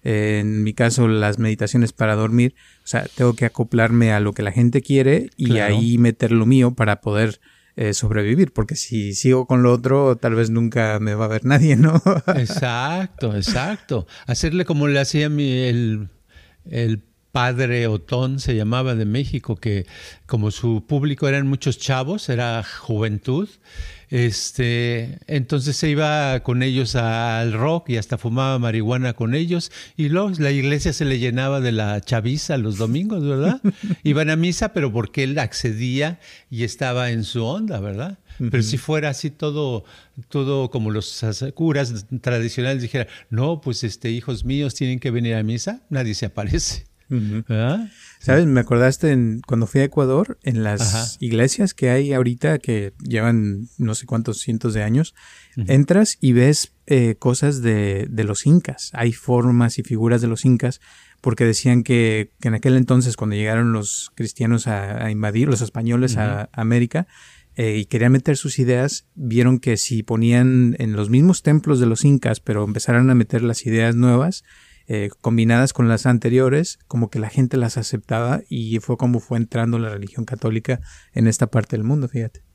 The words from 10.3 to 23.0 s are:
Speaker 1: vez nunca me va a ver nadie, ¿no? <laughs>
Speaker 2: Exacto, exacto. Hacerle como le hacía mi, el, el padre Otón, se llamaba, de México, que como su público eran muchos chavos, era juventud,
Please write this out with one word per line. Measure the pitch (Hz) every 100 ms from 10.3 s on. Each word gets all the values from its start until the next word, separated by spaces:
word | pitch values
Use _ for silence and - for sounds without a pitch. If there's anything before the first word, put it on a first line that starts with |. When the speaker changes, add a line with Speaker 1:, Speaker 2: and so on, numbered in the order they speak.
| 113
Speaker 1:
vez | 113
nunca | 113 117 117 110 107
me | 107 104
va | 110
a |
ver | 110 123
nadie, | 143 160 123
¿no? | 156 160 185 180
<laughs> | - 156
Speaker 2:
Exacto, | 117 - 127 120 135 175 185 - 117 104
exacto. | 92 190 151 214 - 123 82 - -
Hacerle | 120 165 175
como | 175 151 147
le | 139
hacía | 135 151 151
mi, | 147 139 127
el, | 127 120 117 107 101 _ _ - - _ -
el | 120 117 107 _ _ _
padre | 131 123 123 127 120 117
Otón, | 107 - 123 131 135
se | 131 113
llamaba, | 107 123 131
de | 113 107
México, | 117 135 131 - 107
que | 113 101 90 - - - -
como | 117 104
su | - 120 113 -
público | 147 147 139 143
eran | 139 139
muchos | 139 143 120
chavos, | - 131 131 208 -
era | 120 120 113
juventud, | 101 - - 107